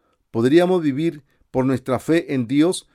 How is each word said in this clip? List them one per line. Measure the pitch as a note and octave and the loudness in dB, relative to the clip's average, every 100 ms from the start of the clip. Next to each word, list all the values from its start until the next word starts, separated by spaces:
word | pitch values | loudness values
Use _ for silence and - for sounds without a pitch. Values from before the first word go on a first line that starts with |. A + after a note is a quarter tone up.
| _ _ _ | _ _ _
¿Podríamos | A#2 B2+ E3 F3+ F#3 | -2 2 4 4 0
vivir | D3+ C3 E3 D3 _ _ _ | -2 -2 -4 -6 _ _ _
por | C3 B2+ | -2 -2
nuestra | B2+ - A#2+ | -2 -2 -4
fe | - E3 D3+ | 0 0 0
en | C3+ A#2 | -4 -2
Dios | C#3+ E3 F#3 - | 2 2 0 -10